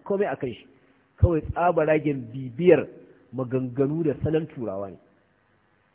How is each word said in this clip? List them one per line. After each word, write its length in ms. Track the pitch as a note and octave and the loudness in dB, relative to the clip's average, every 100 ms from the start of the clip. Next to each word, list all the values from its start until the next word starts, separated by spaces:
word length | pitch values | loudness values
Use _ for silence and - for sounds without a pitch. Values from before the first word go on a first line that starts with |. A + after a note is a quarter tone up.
komai 240 | - G3 G3 | -6 -2 -2
a 40 | C3+ | -4
kan 160 | C3 | -8
shi. 120 | A2 - _ _ _ _ _ | -10 -18 _ _ _ _ _
Kawai 220 | F3+ D#3+ | 2 2
tsabaragen 840 | - - F3 E3 D#3 D#3 D3+ C#3 A#2 | -2 0 2 2 2 2 0 -4 -6
bibiyar 560 | B2+ C3 A#2 F3 D3+ - - - - _ | -12 -10 2 6 6 4 -10 -20 -20 _
maganganu 680 | A#2+ B2+ C3 C3 A#2+ C#3 D#3+ | -8 -4 -4 -4 -2 -2 0
da 100 | D#3 B2+ | -2 -2
salon 240 | D#3 D#3 D#3+ | -2 -2 -4
Turawa 420 | - A2 F#2+ G2 | -8 -8 -8 -10
ne. 80 | E2+ _ _ _ _ _ _ _ _ _ | -12 _ _ _ _ _ _ _ _ _